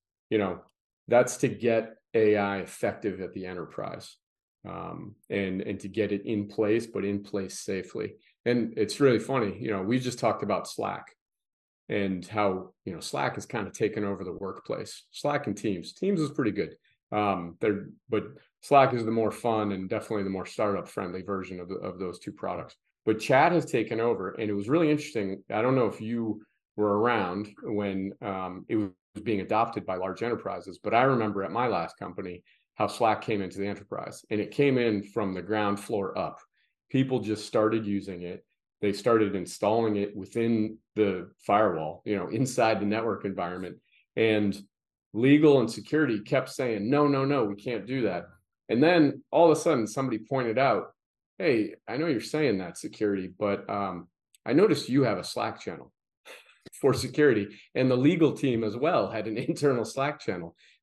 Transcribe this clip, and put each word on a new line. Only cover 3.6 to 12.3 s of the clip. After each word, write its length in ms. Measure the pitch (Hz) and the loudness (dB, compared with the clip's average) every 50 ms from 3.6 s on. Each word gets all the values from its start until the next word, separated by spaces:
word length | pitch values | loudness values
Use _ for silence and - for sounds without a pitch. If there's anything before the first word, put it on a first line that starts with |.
| 82 - - - - 95 - - - - - _ _ _ _ _ _ _ _ _ - 95 | -10 -10 -8 -8 -8 -8 -8 -12 -14 -18 -20 _ _ _ _ _ _ _ _ _ -14 -12
um, 460 | 90 90 87 87 85 85 85 104 104 _ _ _ | -10 -10 -10 -10 -10 -12 -12 -14 -16 _ _ _
and, 300 | - 101 98 95 92 95 | -4 -2 -2 -2 -4 -4
and 180 | - 113 101 95 | -4 -6 -6 -8
to 80 | - 98 | -8 -8
get 240 | 92 110 107 98 | -2 -2 0 0
it 140 | 101 98 - | -2 -4 -2
in 220 | - 113 104 104 101 | -2 -2 -2 -2 -4
place, 380 | - - 110 104 107 117 113 | -2 0 2 2 2 0 0
but 180 | - - 101 98 | -2 -6 -4 -2
in 180 | 101 101 101 | -2 -2 -4
place 380 | 104 - - 101 95 92 - - | -4 -4 -6 -6 -6 -6 -10 -10
safely. 560 | - - 98 95 90 - - - 101 101 - - _ _ _ _ _ | -6 -6 -6 -6 -6 -8 -8 -8 -8 -8 -10 -14 _ _ _ _ _
And 300 | 117 123 120 113 113 - | 0 2 2 0 -2 0
it's 240 | - 107 101 - - | -2 -2 -2 2 6
really 180 | 143 135 120 110 | 6 6 6 6
funny, 380 | - - 135 131 110 98 92 - | 2 0 0 0 0 -2 -4 -6
you 120 | 127 120 | -4 -4
know, 120 | 104 95 | -2 -2
we 160 | 95 101 123 127 | 0 0 0 0
just 200 | 127 127 117 - | 0 -2 -4 0
talked 240 | - 113 101 - | 0 0 0 0
about 260 | - 101 101 85 - - | 0 -2 -2 -2 -2 -6
Slack 480 | - - 107 98 95 - - - _ _ _ _ _ _ _ _ _ _ _ _ _ _ _ - | -8 -6 -4 -4 -4 -8 -12 -16 _ _ _ _ _ _ _ _ _ _ _ _ _ _ _ -4
and 380 | - 104 101 95 95 90 87 | -2 0 0 0 -2 -4 -6
how, 480 | - | -4